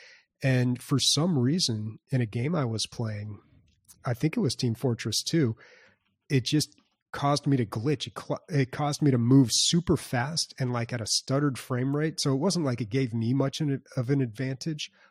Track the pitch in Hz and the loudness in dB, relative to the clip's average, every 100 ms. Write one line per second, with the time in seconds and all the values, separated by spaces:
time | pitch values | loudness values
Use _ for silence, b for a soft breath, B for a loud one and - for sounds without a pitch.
0 | b b b _ 139 127 123 123 - 139 | b b b _ 2 4 2 0 0 0
1 | - - 175 151 123 180 - 110 107 110 | 2 2 2 4 2 2 0 -2 -4 -10
2 | - 131 113 120 131 175 123 110 - - | -4 -2 0 -2 -2 0 0 -2 -4 -6
3 | 113 104 104 98 - _ _ _ _ - | -6 -6 -10 -12 -18 _ _ _ _ -10
4 | - 120 160 240 160 - 123 113 135 113 | -6 0 0 2 0 0 -2 0 -2 -2
5 | 113 - - 165 127 113 b b b b | -2 -4 0 2 2 -2 b b b b
6 | b _ - 139 - 147 - _ _ _ | b _ -2 0 2 0 0 _ _ _
7 | _ - 143 147 147 139 110 117 123 143 | _ -2 0 2 2 2 0 -2 -2 -2
8 | - - - 143 - 143 131 - 247 143 | -4 -10 -8 -8 -2 0 0 0 -2 2
9 | 147 123 117 135 123 - - 170 170 156 | 4 4 4 4 4 4 2 2 2 0
10 | - 127 131 165 - - 127 120 117 120 | 0 -2 -2 -4 -6 -4 -4 -2 -4 -4
11 | 107 - - 135 147 127 - 123 135 143 | -2 -2 0 0 0 -2 -4 -2 0 0
12 | 160 151 147 135 180 170 143 120 113 135 | -2 -2 0 0 0 0 0 -2 -2 0
13 | 131 113 113 135 135 - 151 135 - - | 0 0 0 2 0 0 -2 -2 -4 -4
14 | 120 139 127 104 131 131 165 151 - _ | 0 0 0 -4 -6 -6 -6 -8 -10 _
15 | - | -20